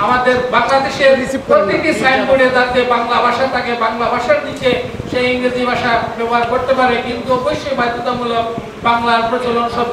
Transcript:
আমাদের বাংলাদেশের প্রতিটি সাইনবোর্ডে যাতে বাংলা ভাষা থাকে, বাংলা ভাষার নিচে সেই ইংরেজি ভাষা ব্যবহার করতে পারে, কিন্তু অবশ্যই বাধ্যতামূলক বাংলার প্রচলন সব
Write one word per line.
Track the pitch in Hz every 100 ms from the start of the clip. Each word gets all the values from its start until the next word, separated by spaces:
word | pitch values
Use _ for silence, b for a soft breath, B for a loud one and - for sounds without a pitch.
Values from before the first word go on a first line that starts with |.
আমাদের | 208 247 247 247 -
বাংলাদেশের | 240 240 269 269 - 277 262 254 - -
প্রতিটি | 294 302 - 320 220
সাইনবোর্ডে | 254 262 - 269 254 247
যাতে | 254 254 247
বাংলা | 240 240 208 240
ভাষা | 240 262
থাকে, | 254 233 233
বাংলা | 226 240 233
ভাষার | 240 240 294 277
নিচে | 254 262 240 - - -
সেই | 247 247
ইংরেজি | 254 247 247 247
ভাষা | 240 240 233 - 226
ব্যবহার | 233 240 233
করতে | 254 - 254
পারে, | 254 240 240
কিন্তু | 247 - 247
অবশ্যই | 294 - 285 247
বাধ্যতামূলক | 240 240 247 240 240 233 233 233 - - 240
বাংলার | 240 240 233 226
প্রচলন | 240 240 233 233 240
সব | 240